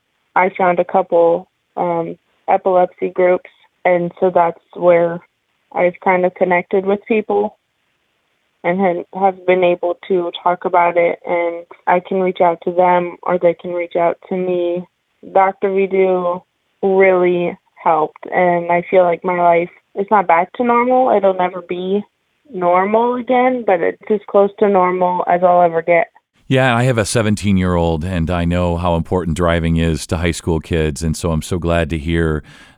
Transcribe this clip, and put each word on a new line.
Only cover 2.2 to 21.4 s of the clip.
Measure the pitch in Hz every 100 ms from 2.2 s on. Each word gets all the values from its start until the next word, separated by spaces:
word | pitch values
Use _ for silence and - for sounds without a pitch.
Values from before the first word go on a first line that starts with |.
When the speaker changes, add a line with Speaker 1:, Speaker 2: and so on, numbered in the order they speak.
| _ _ -
Speaker 1:
epilepsy | 190 190 180 180 - 185
groups, | 180 180 180 - _ _ _ 180
and | 175 175 -
so | 185
that's | 180 170 170 _
where | 170 175 170 170 175 _ _ _ _ _
I've | - 180 175
kind | 196 185 180
of |
connected | - 185 175 - 196
with | 190 202 -
people | 220 208 208 208 _ _ _ _ _ _ _ _ _ _ _
and | 170 185
ha-, | 190 175 - 185
have | 196 185 180
been | 185
able | 175 175 175 - -
to | 185 170 -
talk | 175 180 180
about | 175 175 175
it, | 170 -
and | - 175 170 170 170 - -
I | 180 -
can | 190
reach | 185 185
out | 175 170
to | 185
them | 175 180 180 175 -
or | - 180
they | 175
can | 165 180
reach | 175 170 175
out | 170 - -
to | 185
me. | 185 180 175 180 180 _ _ _ 180
Doctor | 185 190 - 202
Vidu | 190 190 190 190 185 175 180 _ _ _ -
really | 196 190 190 180 180 175 170 185 _ _
helped, | 175 156 156 - -
and | - 180 170 170
I | 175 -
feel | 185
like | 175 165
my | 185 180
life | 175 170 180 _ _
is | - 196
not | 214 175
back | 165 185
to | -
normal. | 240 240 247 254 262 208
It'll | 190
never | 185